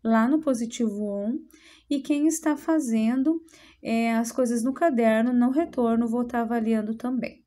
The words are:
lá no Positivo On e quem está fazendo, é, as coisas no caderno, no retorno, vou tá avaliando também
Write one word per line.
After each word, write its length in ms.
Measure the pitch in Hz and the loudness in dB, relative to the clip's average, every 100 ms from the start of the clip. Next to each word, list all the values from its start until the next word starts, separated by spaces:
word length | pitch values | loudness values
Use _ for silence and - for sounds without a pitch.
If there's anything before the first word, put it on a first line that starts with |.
lá 240 | 226 220 233 | 2 2 4
no 140 | 302 | 2
Positivo 640 | 302 240 233 - 226 202 | 0 -2 -4 -2 -4 -2
On 340 | 208 202 208 302 - - - - _ | -6 -4 -4 -6 -10 -20 -20 -20 _
e 100 | 285 | -6
quem 280 | 269 294 302 | -2 0 2
está 280 | 320 311 294 | 0 -2 -2
fazendo, 880 | - 320 254 226 220 262 269 330 - - - _ | 0 0 2 0 2 2 0 -2 -6 -20 -20 _
é, 300 | - 226 226 226 | -4 -2 0 0
as 160 | 233 | -2
coisas 320 | - 247 240 | 0 0 0
no 100 | 240 | -2
caderno, 600 | 269 339 240 233 220 240 | 0 0 4 2 4 2
no 180 | 247 240 | 2 2
retorno, 560 | 269 339 - 233 226 233 | 2 -2 0 0 2 0
vou 180 | 233 240 | -2 -2
tá 160 | 240 | -4
avaliando 540 | 226 233 220 226 208 226 | -2 -2 0 -2 -2 -6
também 480 | 247 254 - - | -4 -4 -6 -12